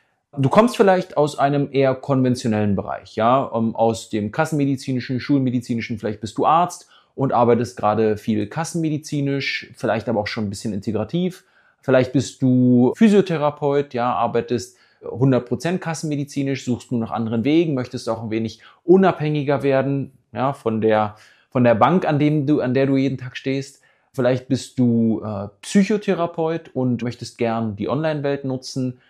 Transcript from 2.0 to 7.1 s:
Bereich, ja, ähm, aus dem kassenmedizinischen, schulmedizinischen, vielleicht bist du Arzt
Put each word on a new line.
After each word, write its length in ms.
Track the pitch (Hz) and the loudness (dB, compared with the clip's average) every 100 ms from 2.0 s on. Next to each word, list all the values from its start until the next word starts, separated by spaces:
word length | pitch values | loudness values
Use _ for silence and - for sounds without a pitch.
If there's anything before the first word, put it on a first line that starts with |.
| - 131 127 123 120 107 104 95 | 0 2 2 0 0 0 0 0
Bereich, 400 | - 65 95 - | -4 -10 -8 0
ja, 340 | 113 135 127 | 2 2 0
ähm, 200 | 117 113 | -2 -2
aus 360 | - 113 113 - | 0 0 0 -4
dem 220 | 110 107 | -6 -4
kassenmedizinischen, 880 | 156 151 151 139 131 - 127 - 123 | -2 -2 0 0 -2 -4 -6 -4 -6
schulmedizinischen, 760 | - 143 127 123 - 117 104 110 | 0 0 0 -2 -4 -6 -6 -6
vielleicht 220 | 107 107 | -6 -6
bist 180 | 110 - | -8 -2
du 80 | 107 | 2
Arzt 440 | 160 175 - - _ _ | 2 0 -6 -20 _ _